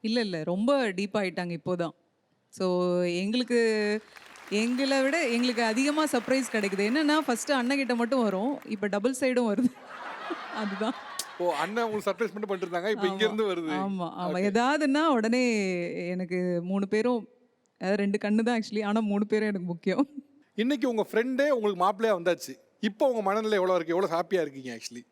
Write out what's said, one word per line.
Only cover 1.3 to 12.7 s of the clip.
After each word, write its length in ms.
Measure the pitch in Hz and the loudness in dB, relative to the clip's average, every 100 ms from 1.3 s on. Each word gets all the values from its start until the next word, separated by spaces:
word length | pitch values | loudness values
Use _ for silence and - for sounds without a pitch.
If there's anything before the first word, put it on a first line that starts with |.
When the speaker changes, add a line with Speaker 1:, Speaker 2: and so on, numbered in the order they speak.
| 175 175 165 175 | -4 -6 -6 -4
Speaker 1:
இப்போதான். 260 | 180 170 - _ _ _ _ _ | -2 -2 -6 _ _ _ _ _
So, 500 | - 185 180 180 180 | -4 0 2 2 2
எங்களுக்கு, 1000 | 175 175 196 240 247 240 226 214 208 214 - - - - - | 2 0 0 0 2 2 2 2 0 -2 -6 -20 -20 -20 -4
எங்களை 540 | 202 233 247 269 269 | 0 0 0 2 2
விட 240 | 262 320 285 | 2 2 2
எங்களுக்கு 360 | 233 247 233 | 2 2 2
அதிகமா 420 | 226 220 277 294 302 | 0 2 2 2 2
சர்ப்ரைஸ் 400 | 247 226 262 247 | 0 2 0 2
கிடைக்குது. 400 | 220 202 185 202 | -2 0 0 2
என்னன்னா, 260 | 269 302 302 | 2 4 2
ஃபர்ஸ்ட் 340 | 294 233 - | 2 -2 0
அண்ணன் 260 | 277 240 277 | 0 2 0
கிட்ட 180 | 254 240 | 0 0
மட்டும் 280 | 233 269 | 2 2
வரும், 360 | 226 185 233 285 - | 2 0 -2 -4 -6
இப்ப 220 | 214 208 | -4 -2
டபுள் 280 | 202 220 269 | 0 0 0
சைடும் 340 | 269 247 240 | 0 2 2
வருது. 200 | 202 247 - - - - - - 349 - - | 2 0 0 -18 -14 -12 -12 -8 -10 -8 -6
அதுதான். 380 | 208 196 214 - - - - - | -4 -2 -4 -4 -12 -12 -12 -2
Speaker 2:
ஓ, 140 | 175 | -2
அண்ணன் 300 | 147 165 220 | 0 -2 0
உங்களுக்கு 280 | 233 214 202 | -2 -2 -2
சர்ப்ரைஸ் 220 | 190 220 | -2 -4
மட்டும் 260 | 196 208 190 | -4 -6 -4
பண்ணிட்டு 180 | 180 | -2